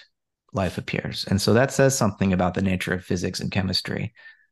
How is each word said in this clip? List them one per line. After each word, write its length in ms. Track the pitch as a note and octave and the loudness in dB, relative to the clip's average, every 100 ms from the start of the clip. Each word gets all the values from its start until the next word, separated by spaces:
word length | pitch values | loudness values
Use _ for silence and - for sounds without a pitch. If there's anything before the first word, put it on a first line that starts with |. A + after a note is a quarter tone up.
| - _ _ _ _ | -18 _ _ _ _
life 240 | - F#2 - | -4 -2 -4
appears. 480 | - - - - - | -6 -4 -4 -8 -2
And 140 | G2 | 0
so 120 | - | 4
that 180 | G#2+ C3+ | 4 4
says 260 | - C3+ C3 | 4 4 4
something 340 | A2 - G2 | 0 0 2
about 200 | F#2 F2+ | 2 2
the 80 | F#2+ | 0
nature 320 | F#2+ F2+ - | 0 0 -2
of 100 | F2+ | -4
physics 360 | - F2+ F#2 F#2 | -2 -4 -2 -4
and 120 | F2+ | -4
chemistry. 640 | G#2 F#2+ F#2+ - - A2+ - - - _ | -2 -2 -2 -4 -4 -6 -10 -20 -20 _